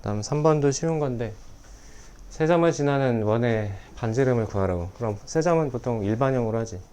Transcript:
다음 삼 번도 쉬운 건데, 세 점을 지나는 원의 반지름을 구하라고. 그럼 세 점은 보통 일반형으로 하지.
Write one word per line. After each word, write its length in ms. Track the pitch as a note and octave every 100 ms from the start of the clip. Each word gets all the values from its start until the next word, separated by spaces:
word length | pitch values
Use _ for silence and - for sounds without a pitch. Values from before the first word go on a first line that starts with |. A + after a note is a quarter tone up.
다음 200 | G#2 G#2
삼 220 | G#2+ D3
번도 280 | D#3 D#3 C#3+
쉬운 280 | C3+ E3 D#3+
건데, 340 | C#3+ A#2+ A2+ G#2+ - - - - - - - - -
세 180 | - D#3
점을 220 | F3 E3+
지나는 520 | D3 C#3+ C#3 C3+ A#2
원의 480 | G#2 A2+ A#2+ A2 G#2 G2 - -
반지름을 500 | A2+ A2+ C3 B2 G#2+
구하라고. 440 | G2+ F#2+ F2+ F2 -
그럼 200 | A#2 G#2 -
세 160 | D#3+
점은 300 | D#3+ E3 D3+
보통 320 | A#2+ B2 A2+
일반형으로 540 | G2+ A2+ C3+ C3 A2+ A2+
하지. 240 | A2+ F#2 -